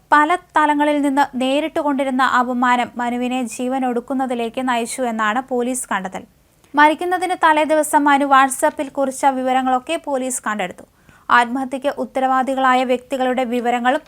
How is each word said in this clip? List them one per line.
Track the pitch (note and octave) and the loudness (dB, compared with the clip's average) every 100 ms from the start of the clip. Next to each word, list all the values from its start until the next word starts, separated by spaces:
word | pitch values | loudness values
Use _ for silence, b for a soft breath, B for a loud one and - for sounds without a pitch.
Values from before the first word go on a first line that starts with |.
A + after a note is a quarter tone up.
| _ | _
പല | D4 D4+ F4 - D#4+ | 4 4 0 -2 0
തലങ്ങളിൽ | D4+ D4 D4 D4 | 2 2 2 2
നിന്ന് | C#4+ C4+ C#4+ B3 | 0 0 0 -2
നേരിട്ട് | C4 C#4 D#4 D#4+ | -2 0 -2 -2
കൊണ്ടിരുന്ന | D4 C#4 C4+ B3+ | -2 0 0 0
അപമാനം | B3+ B3 B3 B3 B3 B3 A3+ - | 2 2 0 0 2 2 -2 -4
മനുവിനെ | A#3+ A#3+ B3 B3+ | -4 -2 -2 -4
ജീവൻ | A#3+ - B3 C4 B3+ | -6 -6 -4 -2 -2
ഒടുക്കുന്നതിലേക്ക് | A#3+ - C4 C4 B3 A3+ B3 B3+ | -2 -4 -4 -2 -2 -4 -4 -2
നയിച്ചു | A#3+ A#3 - | -2 -4 -4
എന്നാണ് | B3+ A3 G#3+ A3 C4 | -4 -2 -2 -2 -2
പോലീസ് | B3 A#3+ B3+ - | -2 -2 -4 -4
കണ്ടെത്തൽ. | G#3 F#3 F#3 - _ b b b | -6 -6 -10 -16 _ b b b
മരിക്കുന്നതിന് | C#4 D4+ D#4 F4+ F4+ F4+ F4+ | 4 4 4 -2 -2 -2 2
തലേ | E4 D#4 | 2 4
ദിവസം | D4+ D#4 D4+ D4+ | 4 2 2 2
മനു | D4 C#4+ C#4+ | 4 2 4
WhatsApp-ൽ | C4+ C4+ B3+ - D4+ C#4 | 4 4 2 -2 -2 -6
കുറിച്ച | C#4 C4+ C4 C#4 | -4 -4 0 0
വിവരങ്ങളൊക്കെ | C4 B3+ B3+ B3+ B3+ B3+ E4 | 0 0 0 0 0 -2 -6
പോലീസ് | D#4 C4+ B3+ B3+ - | -4 -4 -4 -6 -6
കണ്ടെടുത്തു. | G#3 F3+ - - b b b - | -4 -6 -8 -20 b b b 0
ആത്മഹത്യയ്ക്ക് | A#3+ A#3+ B3+ C4 C4+ C#4+ | 2 2 -2 -6 -4 -4
ഉത്തരവാദികളായ | - B3+ - C4 C4 B3+ C4 C4 B3+ | -4 -6 -2 0 0 0 0 2 2
വ്യക്തികളുടെ | B3+ B3 B3+ C4+ B3+ B3+ | 2 -2 -4 -4 -2 -2
വിവരങ്ങളും | B3+ B3 A#3 A#3+ A#3+ D4 | -2 -2 -2 0 0 -2